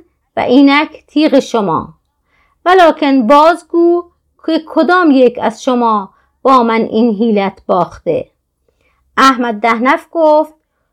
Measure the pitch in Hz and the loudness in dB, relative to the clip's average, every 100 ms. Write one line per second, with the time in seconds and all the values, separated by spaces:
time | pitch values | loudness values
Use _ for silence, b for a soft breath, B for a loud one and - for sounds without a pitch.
0 | - _ _ - - 247 277 285 311 - | -8 _ _ -8 0 2 4 2 -2 -10
1 | _ 302 302 277 262 233 196 151 - _ | _ -2 0 0 0 -4 -2 -4 -8 _
2 | _ _ _ _ _ _ 330 370 330 302 | _ _ _ _ _ _ 0 4 4 2
3 | 285 269 220 285 311 339 - 339 339 349 | 0 0 2 4 4 0 -4 -2 0 0
4 | 349 _ _ _ - 320 320 - 285 359 | -4 _ _ _ -6 -6 -4 -2 0 0
5 | 339 269 247 240 - 220 - 247 233 214 | 2 2 2 0 -8 -6 -6 -2 -2 -4
6 | 190 _ _ _ 262 262 233 226 220 220 | -6 _ _ _ 0 0 0 -2 -4 -2
7 | 240 196 233 202 196 - - 190 165 - | -2 -2 -2 -2 -4 -8 -6 -4 -4 -8
8 | - 147 - _ _ _ _ _ _ _ | -6 -6 -8 _ _ _ _ _ _ _
9 | _ - 269 247 240 208 226 226 254 320 | _ 0 0 0 -4 -4 -4 -2 -2 -2
10 | - 339 311 302 311 _ _ _ _ | -4 -2 2 2 0 _ _ _ _